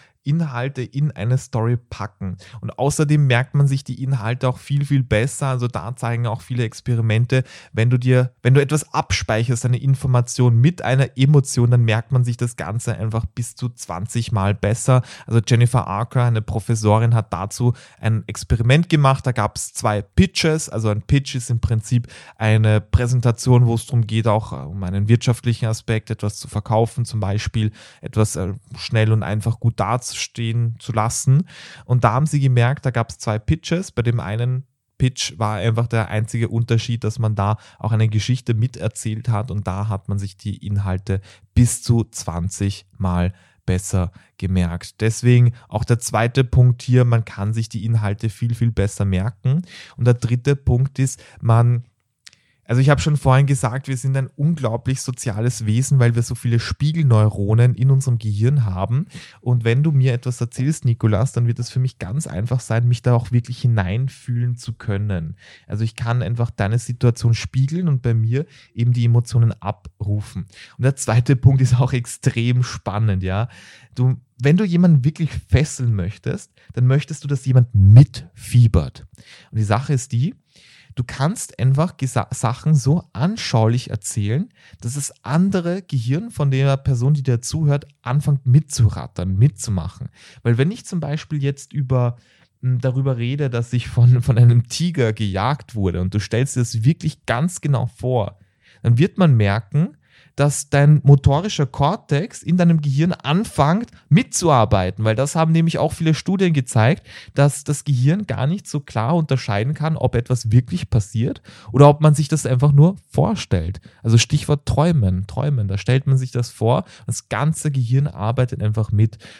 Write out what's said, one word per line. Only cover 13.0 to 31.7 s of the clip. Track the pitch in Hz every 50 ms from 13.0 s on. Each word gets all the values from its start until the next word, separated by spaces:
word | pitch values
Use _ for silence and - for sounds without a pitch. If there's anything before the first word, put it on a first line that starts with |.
| 107 113 107 113 113
bis | - - - 117 - -
zu | - - 120
zwanzig | 120 _ - - 87 87 98 113 - 120 113 -
Mal | 120 107 95 98 104
besser. | - - 104 113 - - - 127 127 120 - - - -
Also | - 110 117 107
Jennifer | - 123 117 120 120 127 127 - -
Archer, | 95 101 120 - - 131 123
eine | 120 117 110
Professorin, | 107 - - 113 101 - 120 107 107 104 104 110 113 117 117
hat | 113 107 - -
dazu | 85 95 107 - - 123 123 120 - - - _ _
ein | - 110 113 110 - -
Experiment | 107 - - - - 107 113 117 131 156 175 -
gemacht. | - 151 143 135 135 135 -
Da | 131 117
gab's | - 104 104 - - - - _
zwei | - - 113 107 104 92
Pitches. | - _ - 190 185 - - - 165 151 160 - -
Also | - 117 110 110
ein | 104 107 -
Pitch | - 147 139 135 - -
ist | 131 117 -
im | 123 113
Prinzip | - - 117 110 - - 127 120 117 - - - - - -
eine | _ 110 110 107 110 110 110 107 107
Präsentation, | 104 _ _ - 123 120 123 127 117 123 113 - - 127 127 120 123
wo | 117 117
es | 113 -
darum | - - 120 113
geht, | 101 110 113 107 113
auch, | 104 110 104 - -
äh, | 67 67
um | 73 87 98 95
einen | 90 95 98 101 104
wirtschaftlichen | 117 120 - 131 120 - - 120 117 - -
Aspekt, | 110 113 - - - 113 110 - -
etwas | 110 - - 107 -
zu | - -
verkaufen, | - - 107 - - 113 110 117 113 - - 120
zum | - - 110
Beispiel | 98 95 101 107 - - - 113 107 110 110 - - - - _
etwas, | - - - 107 110 104 -
äh, | - 92 92 98 - _ _ -
schnell | - - - - 113 110 110 110
und | 110 -
einfach | 69 104 110 104 117 117 -
gut | - 117 - -
dastehen | - 98 117 127 - - - - - - _ - 117 113 113 120 117 113 113 120
zu | - - 113
lassen. | 117 107 113 - - - 135 131 147 185 - - - - -